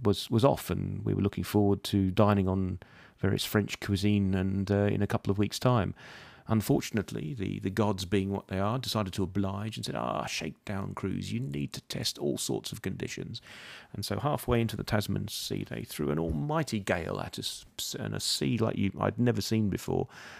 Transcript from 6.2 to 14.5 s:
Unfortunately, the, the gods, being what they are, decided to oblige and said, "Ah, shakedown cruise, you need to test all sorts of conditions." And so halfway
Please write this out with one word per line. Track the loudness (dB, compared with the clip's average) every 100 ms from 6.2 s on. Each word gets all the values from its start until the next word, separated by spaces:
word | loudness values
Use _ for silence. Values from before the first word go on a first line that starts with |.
| -20 -16 0
Unfortunately, | 2 4 2 2 -2 -2 -4 -6
the, | -4 -4 -2
the | -2
gods, | 2 2 0
being | 0 0 2
what | -2 -2
they | -2
are, | 0 -2
decided | -2 -2 -2
to | -2
oblige | -2 0 -2 -2 -6 -6
and |
said, | -6 -4
"Ah, | -2 -2 -2
shakedown | -4 -6 -8 -6 -6 -4
cruise, | -4 -2 -2 -4
you | -4
need | -4 -4 -4
to | -6
test | -10 -4 -4 -2
all | -2 -2
sorts | -2 -2 -4
of | -8
conditions." | -8 -6 -6 -8 -10 -12 -14 -18 -16 -18 -12
And | -8
so | -4 -2
halfway | 0 -2 0